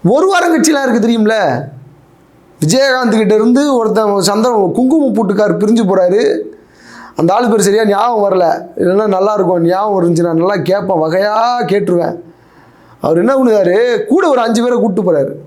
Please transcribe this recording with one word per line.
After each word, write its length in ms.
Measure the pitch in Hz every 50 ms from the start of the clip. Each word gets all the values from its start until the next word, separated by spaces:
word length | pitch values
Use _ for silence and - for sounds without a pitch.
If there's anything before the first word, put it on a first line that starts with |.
| -
ஒரு 240 | 170 226 294 370
வாரம் 280 | 381 392 349 359 349 330
கட்சியெலாம் 340 | 311 - 302 311 277 269 254
இருக்கு 180 | 220 233 202
தெரியும்ல. 560 | 233 233 226 214 208 220 220 190 151 127 120 - - - - - - - - - _ _ _ _ _ _ _ _ _ - - 156
விஜயகாந்த் 520 | 151 190 262 269 277 254 262 254 226 208
கிட்ட 180 | 220 214 190 214
இருந்து 400 | 214 220 247 247 269 294 294 269
ஒருத்தன் 460 | 240 226 214 - 214 220 208 202 196
சந்திரன் 500 | 180 170 202 214 220 254 240 214 196 175 -
குங்குமம் 400 | 226 247 262 302 320 285 254 202
பூட்டுக்கார் 440 | 214 214 185 202 190 208 208 170
பிரிஞ்சு 260 | 170 196 208 233 226 220
போறாரு. 540 | 180 190 185 180 180 185 214 247 - - - - - - - - _ - - - - - - - - -
அந்த 180 | - 151 170 190
ஆளு 160 | 226 247 226
பேர் 120 | 214 214
சரியா 240 | 190 196 196 214 226
ஞாபகம் 460 | 208 202 196 220 247 240 220 202 202
வரல, 340 | 190 185 175 160 156 170 175 - - -
இல்லைன்னா 280 | 190 175 180 202 220
நல்லா 260 | 214 196 185 190 208 214
இருக்கும், 280 | 208 185 170 185 175
ஞாபகம் 420 | 165 170 180 190 208 214 202 190 170
இருந்துச்சு 180 | 175 170 160
நான் 140 | 170 170 165
நல்லா 200 | 160 170 190 208
கேட்பேன், 420 | 185 143 - 185 202 - 190 190
வகையா 420 | 165 156 160 160 185 202 208 214 220 226 240 247 240 240
கேட்டுருவேன். 520 | - 190 202 - 180 180 175 170 - - 339 - - - _ - _ _ - - - - - - - - _
அவர் 160 | - - 160
என்ன 180 | 170 180 233 277
பண்ணுறாரு, 720 | 269 262 247 220 208 190 180 180 208 240 247 240 208 -
கூட 240 | - 262 370 370 330
ஒரு 100 | 277 247
அஞ்சு 240 | 226 233 226 233 233
பேரை 140 | 247 247
கூப்பிட்டு 360 | 214 196 202 185 208 196 185 165
போறாரு. 180 | 147 135 - - - -